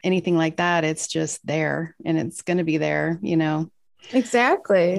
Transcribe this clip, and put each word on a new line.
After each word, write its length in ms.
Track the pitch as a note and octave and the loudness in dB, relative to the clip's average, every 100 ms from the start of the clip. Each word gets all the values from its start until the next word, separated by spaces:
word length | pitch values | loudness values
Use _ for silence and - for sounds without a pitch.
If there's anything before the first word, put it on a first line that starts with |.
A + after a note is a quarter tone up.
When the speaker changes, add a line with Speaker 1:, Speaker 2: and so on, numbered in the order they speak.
Speaker 1:
anything 340 | F#3 F#3 F3+ E3+ | -2 0 2 2
like 200 | D#3+ D#3+ | 0 0
that. 260 | F3 F3 | 0 2
It's 240 | D#3 D#3+ - | 0 -2 -4
just 380 | E3 D#3 - - | -4 -4 -6 -4
there 500 | D3+ D3+ C#3+ E3 - E3 | -2 -2 -2 -6 -8 -2
and 140 | D#3+ | -2
it's 240 | E3+ - | -2 -6
gonna 200 | - F3+ | -4 -2
be 140 | D#3+ D#3 | 0 0
there, 400 | D3+ D3+ D3+ E3 | 0 0 -2 -2
you 120 | - E3 | 0 0
know? 340 | D#3 D#3 D#3+ _ _ _ - | 2 0 -4 _ _ _ -2
Speaker 2:
Exactly. 840 | C4 A#3+ A#3+ B3 F#4+ - G3 F3 | -2 2 2 2 2 2 4 4